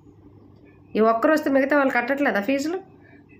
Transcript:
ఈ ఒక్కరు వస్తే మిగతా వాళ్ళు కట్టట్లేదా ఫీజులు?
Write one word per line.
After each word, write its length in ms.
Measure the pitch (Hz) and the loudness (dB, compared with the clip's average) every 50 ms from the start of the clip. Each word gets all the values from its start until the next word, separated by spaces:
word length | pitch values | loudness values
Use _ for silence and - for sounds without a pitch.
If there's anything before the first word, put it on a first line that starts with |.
| - - - - - - - - - - - - - - - - - - - | -20 -20 -20 -20 -20 -20 -20 -20 -20 -20 -20 -20 -20 -20 -20 -20 -20 -20 -10
ఈ 40 | 214 | -4
ఒక్కరు 320 | 220 220 226 226 254 302 | 0 0 0 2 2 2
వస్తే 180 | 311 302 - 302 | 2 2 0 0
మిగతా 260 | 269 269 269 277 302 | 0 2 2 2 2
వాళ్ళు 160 | 294 277 269 | 2 2 2
కట్టట్లేదా 480 | 262 240 233 247 277 277 285 254 196 202 | 0 0 -2 -2 -2 -2 0 0 -2 -2
ఫీజులు? 400 | 202 - 269 277 277 311 349 381 381 - - - - - - - - - - | -2 -2 -2 -2 -2 -4 -6 -8 -10 -14 -20 -20 -20 -20 -20 -20 -20 -20 -20